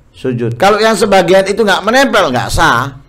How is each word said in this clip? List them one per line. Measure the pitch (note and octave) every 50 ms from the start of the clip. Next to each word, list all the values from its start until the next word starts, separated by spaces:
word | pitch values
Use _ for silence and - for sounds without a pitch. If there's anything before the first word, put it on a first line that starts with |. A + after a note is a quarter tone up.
| _ _ _
sujud. | - - C3 C3 A#2 A#2+ A2+ A#2
Kalau | - F#3 G3 G#3+ G#3
yang | A3 A3 A3+
sebagian | - A3+ G#3 G3 F#3+ F3+ E3 F#3 F#3+ F#3+
itu | F#3 G#3 G3+
nggak | A3+ G3 F#3 D#3+ F3+
menempel, | G#3 A#3 C4 C#4 A#3+ G#3+ G#3+ F3+ D3
nggak | B2 A#2+ G2 G#2
sah. | - - E3+ D3+ B2+ A#2 C3 C#3 B2 - -